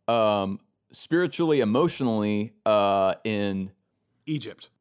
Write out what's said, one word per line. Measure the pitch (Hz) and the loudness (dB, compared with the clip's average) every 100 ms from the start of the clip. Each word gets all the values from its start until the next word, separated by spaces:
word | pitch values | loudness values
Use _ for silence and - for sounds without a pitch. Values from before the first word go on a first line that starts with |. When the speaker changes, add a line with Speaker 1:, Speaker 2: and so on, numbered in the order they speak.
| - | -2
Speaker 1:
um, | 117 107 104 98 98 _ _ _ | 2 2 2 -2 -6 _ _ _
spiritually, | - - 165 180 - 165 147 | -14 -4 -2 -2 -2 0 2
emotionally, | 110 120 170 - 131 110 104 104 110 - - | 2 2 2 0 -2 0 0 -2 -4 -4 0
uh, | 104 101 98 95 - | 2 4 2 2 0
in | 110 107 101 95 92 - _ _ _ _ - | -4 -2 -2 -4 -8 -12 _ _ _ _ -8
Speaker 2:
Egypt. | 151 110 92 - _ | -8 -8 -16 -20 _